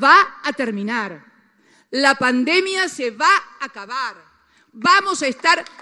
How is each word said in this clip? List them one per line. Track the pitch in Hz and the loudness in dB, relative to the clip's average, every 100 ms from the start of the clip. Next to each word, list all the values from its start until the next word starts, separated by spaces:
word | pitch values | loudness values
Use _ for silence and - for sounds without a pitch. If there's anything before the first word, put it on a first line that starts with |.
va | 269 349 392 - | 6 6 4 -4
a | 294 | -8
terminar. | - 247 202 202 240 202 160 _ _ _ _ _ _ _ | -6 -6 -6 -6 -6 -8 -12 _ _ _ _ _ _ _
La | 254 277 | 0 2
pandemia | 269 254 254 254 349 381 381 370 | 2 0 0 0 0 0 -4 -4
se | - 247 | -4 -8
va | 214 311 392 - - | -2 2 2 0 -14
a | |
acabar. | 277 220 202 254 247 185 _ _ _ _ _ | -14 -14 -12 -10 -10 -12 _ _ _ _ _
Vamos | 226 226 381 392 370 | -6 2 2 2 -4
a | 277 | -4
estar | - 330 339 - - | -2 0 0 -2 -20